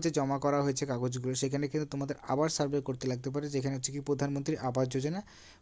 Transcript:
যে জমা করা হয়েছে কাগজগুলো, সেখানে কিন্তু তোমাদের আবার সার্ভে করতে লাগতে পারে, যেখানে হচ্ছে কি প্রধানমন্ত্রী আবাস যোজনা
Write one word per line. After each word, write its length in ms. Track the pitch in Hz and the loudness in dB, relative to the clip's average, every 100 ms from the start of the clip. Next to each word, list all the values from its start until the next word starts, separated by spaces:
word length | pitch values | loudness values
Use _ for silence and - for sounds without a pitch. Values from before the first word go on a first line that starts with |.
যে 60 | 165 147 | 4 2
জমা 200 | 135 139 | 2 2
করা 140 | 143 143 | 4 4
হয়েছে 200 | 143 135 139 | 2 0 0
কাগজগুলো, 440 | 123 123 123 127 127 | 0 0 0 -2 0
সেখানে 220 | 135 143 143 | 0 0 0
কিন্তু 140 | 156 147 | -2 -2
তোমাদের 220 | 139 139 - - | -4 -4 -6 0
আবার 160 | 135 156 - | 2 4 2
সার্ভে 220 | 143 143 135 | 2 0 -2
করতে 160 | 127 131 | -4 -2
লাগতে 180 | 123 131 | -2 -2
পারে, 120 | 143 147 | -4 -2
যেখানে 200 | 139 135 135 | -2 0 -2
হচ্ছে 140 | 131 | -4
কি 60 | 143 143 | -6 -2
প্রধানমন্ত্রী 460 | 139 143 139 143 156 131 | 0 0 0 -2 -2 0
আবাস 180 | 131 127 | 2 2
যোজনা 260 | 135 147 185 - - - - | 0 -2 -4 -8 -18 -20 -20